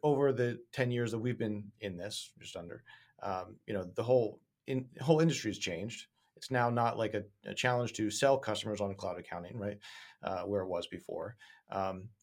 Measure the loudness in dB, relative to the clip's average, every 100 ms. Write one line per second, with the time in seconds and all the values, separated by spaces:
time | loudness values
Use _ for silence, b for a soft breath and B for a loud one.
0 | 2 4 4 4 2 -2 -6 -2 0 2
1 | 0 0 0 0 -2 -2 -8 -8 -8 -6
2 | -8 -8 -12 -16 -12 -10 -10 -12 -16 b
3 | b b -4 -4 -6 -10 -6 -4 -4 -2
4 | 6 6 4 -2 _ _ -4 -4 -4 0
5 | 4 6 6 4 -2 -4 -4 -4 -6 -10
6 | -16 _ _ -14 -2 2 2 4 2 2
7 | 0 -2 -6 _ -8 0 2 2 0 -2
8 | -2 4 6 6 2 -4 -2 -2 -2 -4
9 | -6 -6 -8 -8 -8 -6 -4 -6 B B
10 | B B -4 -2 0 -2 0 -2 -4 -8
11 | -8 -6 -8 -10 b b -8 -4 -2 -4
12 | -12 _